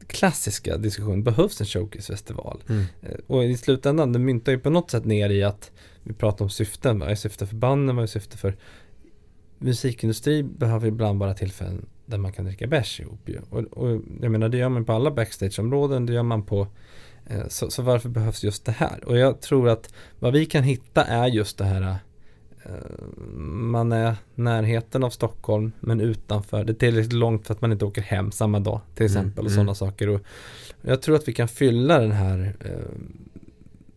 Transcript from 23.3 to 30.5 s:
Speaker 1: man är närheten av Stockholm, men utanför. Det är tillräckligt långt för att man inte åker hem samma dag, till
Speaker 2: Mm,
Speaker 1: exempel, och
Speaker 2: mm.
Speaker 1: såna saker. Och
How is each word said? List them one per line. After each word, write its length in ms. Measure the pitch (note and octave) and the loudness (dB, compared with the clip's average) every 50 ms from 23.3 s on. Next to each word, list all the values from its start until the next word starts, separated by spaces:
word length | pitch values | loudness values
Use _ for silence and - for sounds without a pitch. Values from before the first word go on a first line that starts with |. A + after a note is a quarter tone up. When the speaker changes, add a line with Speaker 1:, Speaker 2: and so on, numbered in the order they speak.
| - C2+ D2+ | -12 -10 -8
Speaker 1:
man 460 | D2 D#2 G#2 A#2 A#2 A#2 A#2 A#2 A#2 A#2 | -8 -6 -4 -2 0 0 2 2 2 2
är 240 | A2+ A2+ A#2 A2+ G#2 - - - | 2 2 2 0 -2 -6 -10 -6
närheten 720 | - A#2+ A#2+ A#2 A2+ G#2+ A2+ A#2 A2+ A2+ - - C3+ C3 | -2 0 2 2 2 2 2 2 0 0 -2 0 0 0
av 60 | B2 | 0
Stockholm, 640 | - - - A2 - - - - G#2+ G#2+ G#2+ A2+ A2+ - | 0 -2 -2 -2 -2 -4 -2 0 0 2 0 -2 -4 -4
men 200 | - - A2+ A2 | -2 0 0 2
utanför. 640 | G#2 A#2 A2 - - - G#2+ G#2 G2+ - - G#2+ G#2 | 2 0 0 -2 -2 -2 -2 -2 -2 -2 -2 -2 0
Det 80 | A2+ A2 | 0 0
är 20 | |
tillräckligt 380 | - B2 A#2+ A#2 A2+ A2 A#2 A#2+ | 2 4 4 4 4 2 2 2
långt 340 | A#2 A#2 A#2 A2+ G#2 - | 2 2 2 2 0 -2
för 80 | - A2 | -4 -4
att 60 | - | 0
man 120 | - A#2 A2 | 0 0 2
inte 120 | G2+ G#2+ | 2 0
åker 180 | G2+ G2 - G2 | -2 -2 -4 -2
hem 300 | - G2+ F#2+ G2 G2+ - | -2 -2 0 0 -2 -2
samma 280 | - A2+ G#2+ G#2 G#2 | 0 2 2 2 2
dag, 200 | G2+ G#2 G#2 G#2 - - - | 2 0 -2 -4 -6 -10 0
till 120 | - A#2 | 2 2
Speaker 2:
Mm, 100 | G#2 G2+ | 4 4
Speaker 1:
exempel, 280 | G2+ F#2+ G2+ G2+ - - | 2 0 0 -2 -2 -2
och 60 | G2 | 2
Speaker 2:
mm. 100 | G2 G#2 F#2+ | 4 4 4
Speaker 1:
såna 100 | G2+ G2 | 4 2
saker. 340 | - G2 G2 G2 - G#2 G2+ | 0 -2 -4 -2 -2 0 0
Och 120 | G#2 G2+ - - - - - - | 0 0 -2 -6 -14 -20 -20 -18